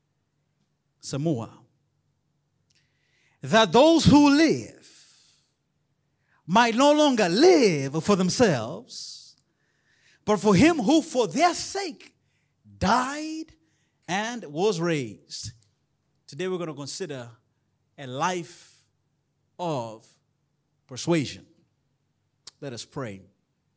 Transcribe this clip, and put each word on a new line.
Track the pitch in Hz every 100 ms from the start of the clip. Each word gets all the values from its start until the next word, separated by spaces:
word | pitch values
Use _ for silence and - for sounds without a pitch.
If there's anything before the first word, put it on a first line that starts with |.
| _ _ _ _ _ _ _ _ _ _
Samoa. | - 139 156 147 107 - _ _ _ _ _ _ _ _ _ _ _ _ _ _ _ _ _ _
That | 131 202 220
those | 220 302 330 208
who | 285 285
live | 285 320 143 95 67 - - - - - _ _ _ _ _ _ _ _ _ _ _ -
might | 196 240
no | 220 285
longer | 302 302 247 190
live | 180 349 349 226 151 139 151
for | 156 202
themselves, | 185 - 240 135 110 180 247 - - - - _ _ _ _ _ _ _ _ _ -
but | 208
for | 202 185
him | 294 339
who | 208 320
for | - 254 214
their | 170 349
sake | 320 - 392 392 233 - _ _ _ _ _ 107 101
died | 143 233 254 294 311 320 320 _ _ _ _ _ -
and | 185 220 240 170
was | 147 208 175
raised. | 170 160 120 98 _ - - - _ _ _ _ _ _ -
Today | 139 185
we're | 185
gonna | 165
consider | 139 139 - 185 135 117 117 _ _ _ _ _ -
a | 135
life | 127 165 185 160 - - - _ _ _ _ _ _ _ -
of | 175 147 113 110 - _ _ _ _ _ _ _ _
persuasion. | 123 - 170 123 92 - _ _ _ _ _ _ _ _ _ - -
Let | 143
us | 113
pray. | - - 123 98 95 _ _ _ _